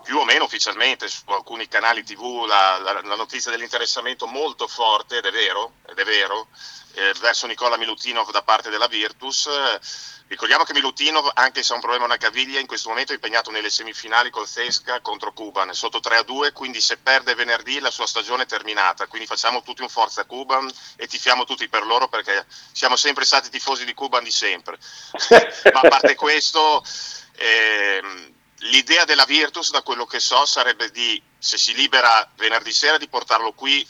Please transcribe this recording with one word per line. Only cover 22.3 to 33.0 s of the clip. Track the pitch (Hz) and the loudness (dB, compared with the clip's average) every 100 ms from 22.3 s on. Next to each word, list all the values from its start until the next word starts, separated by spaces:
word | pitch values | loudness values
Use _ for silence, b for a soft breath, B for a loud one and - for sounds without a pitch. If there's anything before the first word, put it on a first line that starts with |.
| 98 - B B | -2 -4 B B
siamo | - 127 123 | -2 0 2
sempre | 147 139 127 | 0 0 2
stati | - - | 0 0
tifosi | 135 - 127 123 | -8 -6 -6 -6
di | |
Kuban | 120 139 123 | -8 -2 -2
di | 117 | -2
sempre. | - 104 90 - 85 | -2 -2 -4 -8 -16
<laughs> | - - - - - 233 - - 196 | -16 -20 -14 -4 8 8 8 4 4
Ma | 135 | 8
a | 165 | 8
parte | - - - | 8 4 2
questo... | 147 156 - 160 156 147 B B B B B - | 2 2 2 2 4 2 B B B B B -4
Ehm, | 113 113 110 107 101 95 98 92 78 _ _ - 113 | 2 4 4 4 2 0 -4 -14 -18 _ _ -14 2
l'idea | 131 131 165 | 2 4 4
della | 160 147 131 | 4 4 4
Virtus, | 147 147 170 160 | 4 0 -2 -2
da | 143 | -2
quello | 135 120 120 | -2 -4 -4
che | 120 | -2
so, | - 127 143 | 2 4 2
sarebbe | 139 123 117 113 | 2 0 0 -4
di, | 113 117 110 _ _ | -4 -4 -4 _ _
se | - 107 | -6 -2
si | - 117 | -2 0
libera | 139 131 120 113 104 - | 2 4 6 6 2 -2
venerdì | 110 113 110 | 0 0 -2
sera, | 107 147 | -2 2
di | 156 | 0